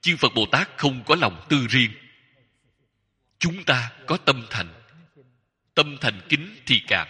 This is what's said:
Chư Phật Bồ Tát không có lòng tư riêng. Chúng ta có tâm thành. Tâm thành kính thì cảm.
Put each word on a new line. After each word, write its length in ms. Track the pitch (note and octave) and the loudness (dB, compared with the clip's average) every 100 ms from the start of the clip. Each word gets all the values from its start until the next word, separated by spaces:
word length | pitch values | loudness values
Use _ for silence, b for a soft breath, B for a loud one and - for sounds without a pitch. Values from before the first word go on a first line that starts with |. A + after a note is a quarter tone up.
Chư 160 | F3 E3+ | 0 2
Phật 160 | C3 - | 2 2
Bồ 100 | G#2+ | 2
Tát 240 | C3+ F#3+ - | 0 0 0
không 260 | D3 C3 A2+ | -2 -2 0
có 100 | E3 | 2
lòng 300 | B2+ E2+ - | 2 -2 -2
tư 180 | D3 A#2+ | 0 2
riêng. 220 | B2 A#2 G#2+ - _ _ _ _ _ _ _ _ _ _ _ _ _ | 2 0 -2 -20 _ _ _ _ _ _ _ _ _ _ _ _ _
Chúng 240 | F3 F3+ | -4 -4
ta 280 | - B2+ A#2 - - | -2 -2 -2 -12 -6
có 100 | D#3+ | -2
tâm 280 | - C3+ A2+ | 0 0 -2
thành. 240 | A2+ E2+ E2 _ - - _ B2+ _ _ _ _ - | -8 -8 -12 _ -20 -20 _ _ _ _ _ _ -2
Tâm 220 | D3 C#3 | -2 -2
thành 200 | - F#2+ F2+ | -4 -4 -2
kính 260 | D3+ F3 A3 - | -2 -2 -16 0
thì 160 | A#2 - | 0 2
cảm. 200 | F#2+ D#2 | -2 -2